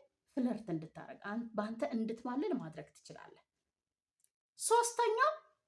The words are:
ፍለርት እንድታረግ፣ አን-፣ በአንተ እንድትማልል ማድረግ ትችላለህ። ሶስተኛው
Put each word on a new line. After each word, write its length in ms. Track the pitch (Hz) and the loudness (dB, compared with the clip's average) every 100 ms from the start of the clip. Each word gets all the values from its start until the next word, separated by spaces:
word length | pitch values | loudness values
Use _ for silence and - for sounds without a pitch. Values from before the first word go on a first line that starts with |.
| - _ _ - | -10 _ _ 0
ፍለርት 300 | 247 220 - | 0 0 -2
እንድታረግ፣ 520 | 165 160 - - - | -4 -4 -12 -14 -12
አን-፣ 240 | 196 220 233 | -6 -4 -2
በአንተ 320 | 208 214 226 285 | -2 -2 -2 -2
እንድትማልል 600 | 226 226 226 247 254 403 277 | 0 -2 -2 -4 -2 0 0
ማድረግ 320 | 160 156 151 | -2 -8 -14
ትችላለህ። 500 | - - 151 - - _ _ _ _ _ _ _ _ _ _ _ - | -16 -18 -16 -16 -20 _ _ _ _ _ _ _ _ _ _ _ -6
ሶስተኛው 760 | - 466 466 - 466 453 554 622 - _ | 4 6 6 2 2 6 4 2 -6 _